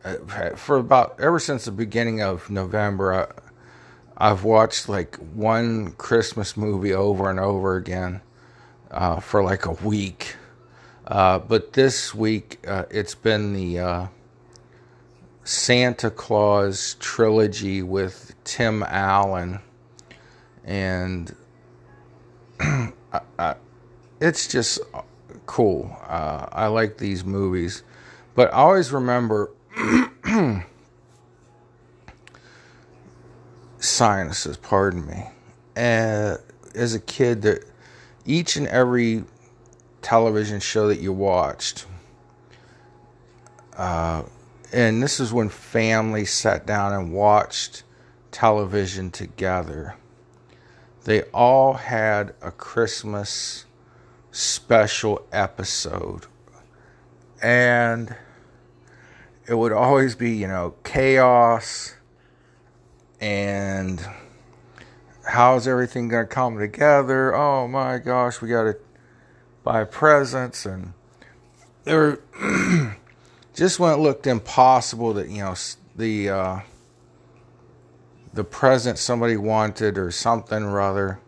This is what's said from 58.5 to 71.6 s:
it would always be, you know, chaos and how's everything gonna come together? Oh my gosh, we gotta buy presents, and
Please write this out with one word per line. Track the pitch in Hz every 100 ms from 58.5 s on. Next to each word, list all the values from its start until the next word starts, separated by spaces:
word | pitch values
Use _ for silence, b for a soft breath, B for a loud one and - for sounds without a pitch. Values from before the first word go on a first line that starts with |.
| B B _ b b b b b b -
it | 117
would | 113
always | 107 127 139 135 113
be, | 120
you | 110 95
know, | 92 87 -
chaos | - 143 135 131 127 123 117 113 - - - - _ _ b b b b b b _ _ _ _
and | 107 101 101 98 98 98 95 90 90 B B B B B B B B B B B -
how's | 120 123 127 120
everything | 127 123 127 120
gonna | 117 107
come | - 127 110
together? | 104 104 147 143 127 135 131 127
Oh | 147 135 123
my | 135 131 127
gosh, | 123 123 123 120
we | 117
gotta | 117 110 104 - b b b b b b _
buy | - 117 104
presents, | - 151 147 131 131 127 - 101
and | 92 92 90 _ b b b b b